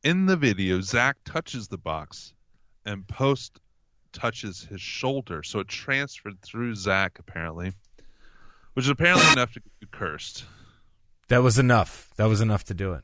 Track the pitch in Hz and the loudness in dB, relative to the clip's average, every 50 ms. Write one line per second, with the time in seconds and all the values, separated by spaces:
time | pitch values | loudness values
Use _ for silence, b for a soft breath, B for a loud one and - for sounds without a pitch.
0 | _ 147 170 185 190 190 190 170 143 123 104 92 95 92 92 92 95 95 107 120 | _ 2 2 2 4 4 4 4 4 2 2 2 2 0 0 0 0 0 2 2
1 | 120 135 143 _ _ - - 160 165 - - 131 107 - 110 90 - 85 78 80 | 2 2 0 _ _ -8 -8 -8 -8 -6 -10 -10 -10 -10 -12 -10 -8 -6 -6 -6
2 | 76 76 - - - - _ _ _ _ _ _ _ _ _ _ _ 104 104 98 | -8 -10 -16 -20 -20 -20 _ _ _ _ _ _ _ _ _ _ _ -10 -10 -10
3 | 95 101 - - 135 135 139 131 - - _ - _ _ _ _ _ _ _ _ | -10 -14 -6 0 0 0 0 0 -4 -16 _ -20 _ _ _ _ _ _ _ _
4 | _ _ - - - 117 110 - - 104 92 - - - 104 95 - - - - | _ _ -16 -6 -4 -4 -4 -4 -10 -12 -12 -12 -16 -14 -14 -14 -12 -12 -10 -6
5 | - 131 135 139 127 - 87 78 73 - - 107 95 - - - - - 135 135 | -4 -4 -4 -4 -6 -8 -10 -10 -10 -6 -6 -6 -6 -6 -10 -12 -6 -4 -2 -2
6 | 143 139 - - _ 104 101 95 _ - - 117 120 120 113 101 92 101 95 95 | -2 -6 -10 -14 _ -14 -16 -16 _ -14 -8 -6 -6 -6 -6 -4 -2 0 0 0
7 | 98 92 _ - - - - 87 82 85 80 82 90 92 92 - _ _ _ b | 0 -2 _ -10 -20 -14 -10 -8 -8 -8 -8 -6 -6 -6 -8 -8 _ _ _ b
8 | b b b b b b b b b b b b b b b 131 127 135 143 - | b b b b b b b b b b b b b b b -2 0 0 0 2
9 | 160 175 180 180 160 - - 131 123 120 - - - - - - - 95 - - | 4 4 6 6 8 6 6 6 4 0 -2 -16 -20 -20 -20 -20 -20 -20 -12 -8
10 | 107 85 76 73 - - - - - b b b b b b b b b b b | -8 -8 -8 -8 -12 -14 -14 -16 -18 b b b b b b b b b b b
11 | _ _ _ _ _ _ 120 123 127 127 110 113 131 123 123 113 92 - - - | _ _ _ _ _ _ 2 4 6 6 6 6 6 6 6 6 4 2 -2 -10
12 | - - - - 107 110 110 101 113 113 107 101 - - 101 85 98 95 90 71 | -12 -18 -4 0 2 4 4 4 4 2 2 0 -2 -4 -6 -4 -4 -4 -6 -6